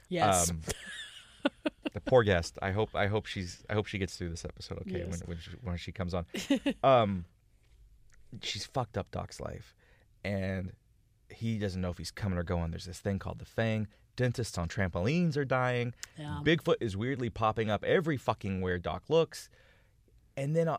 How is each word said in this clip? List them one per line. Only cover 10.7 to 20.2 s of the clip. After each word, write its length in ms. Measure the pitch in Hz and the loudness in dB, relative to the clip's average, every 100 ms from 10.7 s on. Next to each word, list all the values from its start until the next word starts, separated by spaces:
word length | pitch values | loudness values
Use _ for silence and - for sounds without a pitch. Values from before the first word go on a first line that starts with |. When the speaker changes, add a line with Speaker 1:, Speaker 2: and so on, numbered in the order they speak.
| - _ _ _ _ _ | -10 _ _ _ _ _
Speaker 2:
he 280 | - 113 110 | -6 -2 0
doesn't 240 | 101 92 | -2 -2
know 80 | 90 | -4
if 80 | 85 | -4
he's 140 | 82 | -8
coming 260 | - 101 90 | -6 -2 -2
or 60 | |
going. 280 | 85 87 85 | 0 0 0
There's 140 | 82 - | -4 -8
this 140 | - | -6
thing 200 | 104 98 | -2 -2
called 200 | - - | -4 -8
the 60 | - | -8
Fang. 420 | - 113 107 107 _ _ - | 0 0 2 -2 _ _ -2
Dentists 420 | 123 117 117 - | 0 0 -4 -2
on 100 | 82 | -4
trampolines 720 | - 95 85 101 165 170 143 | 0 0 2 2 4 2 2
are 80 | 135 | 0
dying. 480 | 131 127 123 120 - - - | 2 2 0 -2 -6 -14 -12
Speaker 1:
Yeah. 220 | 147 147 | -8 -2
Speaker 2:
Bigfoot 320 | 147 160 - - | 2 2 4 2
is 160 | 117 95 | 2 -2
weirdly 320 | 123 135 120 | -2 -2 -4
popping 400 | - 110 107 110 | 0 0 2 0
up 140 | 101 | 0
every 340 | - 160 160 135 | 4 2 4 -2
fucking 440 | - 113 101 95 | 0 -2 0 -2
where 160 | 92 90 | 0 -2
Doc 260 | 85 87 - | -2 -6 2
looks. 420 | 160 156 - - - - _ _ _ _ - | 4 4 -2 -16 -20 -20 _ _ _ _ -20